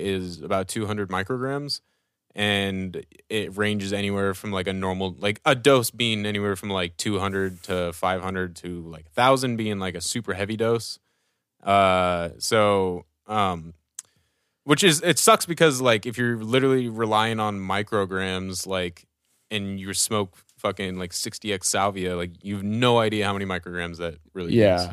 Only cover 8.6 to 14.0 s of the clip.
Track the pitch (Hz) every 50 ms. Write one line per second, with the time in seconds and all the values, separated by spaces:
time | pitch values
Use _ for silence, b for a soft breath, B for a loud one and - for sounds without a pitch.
8.6 | - 87 87 87 82 82 82 78 80 _ - 123 120 131 135 127 131 127 117 113
9.6 | 110 107 104 98 95 95 90 85 82 - - 123 110 - 92 92 101 101 110 107
10.6 | 113 113 117 117 - - - - _ _ _ _ _ _ _ _ _ _ _ _
11.6 | - 98 98 98 98 95 92 92 92 90 90 87 85 85 - - - - 120 110
12.6 | 104 104 101 98 95 92 90 87 - _ _ _ _ 104 107 107 101 95 90 82
13.6 | 80 82 80 _ _ _ - -